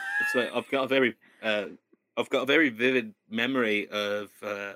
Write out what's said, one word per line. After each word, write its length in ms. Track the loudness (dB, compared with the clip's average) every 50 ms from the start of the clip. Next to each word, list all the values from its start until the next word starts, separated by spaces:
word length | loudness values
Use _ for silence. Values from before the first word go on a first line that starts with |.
| -8 -4 -2 -2
It's 140 | -2 0 0
like, 180 | 0 -2 0 -2
I've 160 | -4 -4 -2
got 140 | -2 -2 0
a 40 |
very, 280 | 2 2 2 2 2 0 -4 _ _ _ _
uh, 240 | -2 -2 -2 -2 -2 -6 -10 -16 _ _ _ _ _ _ _
I've 120 | -6 -2 0
got 140 | 0 0 2
a 20 |
very 220 | 4 4 4 4
vivid 460 | 2 2 2 2 2 2 2 0 -2 -8 _ _ -6
memory 580 | -4 -2 -2 0 0 0 2 2 0 0 -2
of, 420 | -4 -4 -4 -2 -2 -2 -4 -6 -8 -14 -12 -8
uh, 300 | -8 -6 -6 -8 -10 -12